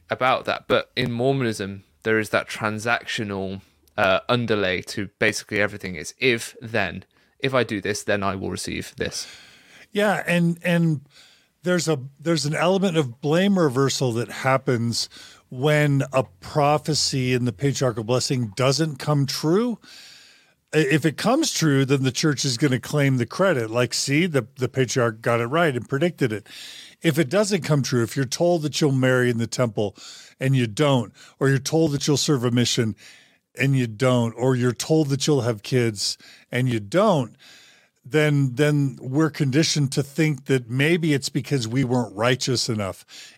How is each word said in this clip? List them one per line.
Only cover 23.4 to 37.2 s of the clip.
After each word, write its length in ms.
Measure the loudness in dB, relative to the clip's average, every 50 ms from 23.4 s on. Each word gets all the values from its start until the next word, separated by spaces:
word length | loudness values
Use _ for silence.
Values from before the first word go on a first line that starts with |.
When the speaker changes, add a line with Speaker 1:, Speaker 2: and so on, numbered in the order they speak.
| 2 2 2 0 -2 -2
Speaker 2:
Like, 240 | 0 0 0 0 0
"See, 320 | -4 -2 0 2 2 2
the, 220 | 2 2 0 -2 -2 -4
the 140 | -6 -6 -4
patriarch 520 | -2 -2 -2 0 2 2 0 0 0 -2
got 200 | -2 0 0 0
it 60 | 0 0
right 280 | 0 0 2 2 0
and 120 | -2 -4 -4
predicted 440 | -2 -2 -2 -2 0 0 -2 -2
it." 160 | -2 -4 -8 -12 -18 -20 -18 -18 -18 -20 -20 -20 -16 _
If 180 | -2 0 2 2
it 100 | 0 2
doesn't 360 | 2 2 2 2 0 -2 0
come 180 | 0 0 0 2
true, 200 | 2 0 0 0
if 120 | 0 -2
you're 80 | -4 -4
told 380 | -4 -2 0 2 2 2 2
that 180 | 0 -4 -2 0
you'll 140 | 0 2 2
marry 360 | 2 4 4 4 4 4 2
in 80 | 2 0
the 100 | -2 -4
temple 500 | -2 -2 -2 -2 0 -2 -4 -4 -6 -10 -16 -20 -20 -20 -20 -20 -10 _
and 160 | 0 0 2
you 100 | 2 2
don't, 460 | 0 0 0 2 4 4 2 0 -2 -8 -18 -20 -20 -6 _
or 100 | 0 2
you're 100 | 2 0
told 320 | 0 0 0 2 2 2
that 160 | 0 -2 0 0
you'll 80 | 0
serve 300 | 0 2 0 0 0 0
a 60 | 2
mission 440 | 2 2 2 2 0 0 -2 -2 -4 -6 -12 -20 -20 -20 -20 _ _ _ _ _ _
and 200 | -2 0 2 2
you 100 | 2 0
don't, 460 | -2 -2 0 2 2 4 4 2 0 -2
or 220 | 0 0 2 2
you're 160 | 2 2 0
told 380 | 0 -2 -2 0 2 2 2 2
that 180 | 0 -2 0 2
you'll 140 | 2 2
have 200 | 2 0 -2 -4
kids 560 | -6 -2 0 0 0 0 -2 -4 -6 -6 -6 -8 -12 -20 -20 -20 -14 _
and 160 | -4 -2 0 0
you 120 | 0 -2
don't, 560 | -4 -2 0 2 4 4 4 2